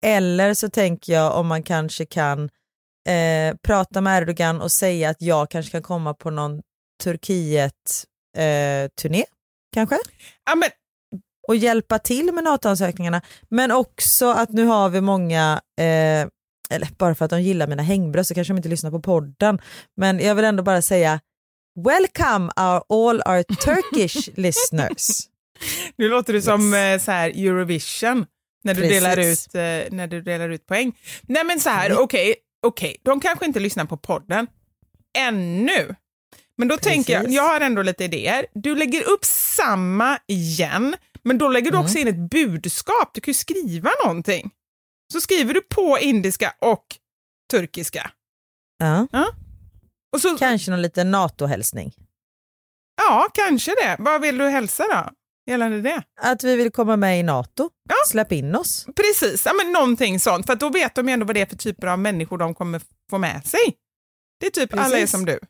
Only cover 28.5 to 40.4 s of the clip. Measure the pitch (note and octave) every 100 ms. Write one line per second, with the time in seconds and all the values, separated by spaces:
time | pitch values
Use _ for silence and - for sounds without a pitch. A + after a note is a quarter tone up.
28.5 | _ G3+ F#3 E3+ G3 F3+ F3+ F3 E3 -
29.5 | F3+ E3+ E3 - F#3 F3+ E3+ F3 E3+ E3+
30.5 | E3 _ F#3+ B3+ - - - - C#4 E4
31.5 | F4 D4+ G#3 F#3+ G#3 C4 A#3 F#3 A3+ _
32.5 | _ A#3 - E3 - - C#4 E4+ E4+ F4
33.5 | A#3+ G3+ - D3+ D#3 - E3+ - F#3+ A#3+
34.5 | _ _ _ _ _ _ - C4 G#3+ F3
35.5 | E3+ B3 F#4 E3 F#3+ _ _ _ - _
36.5 | - A#3+ D#4 G#4 D#4 B3+ A3+ A#3 C4+ D4
37.5 | D4+ C#4+ A3 F#3+ F3+ F#3 E3 G#2 A#3+ -
38.5 | G#3+ A#3 D4+ D#4 D4+ - G4+ - - -
39.5 | - D#4 G3 F#3 F#3+ A#3+ C#4+ _ G3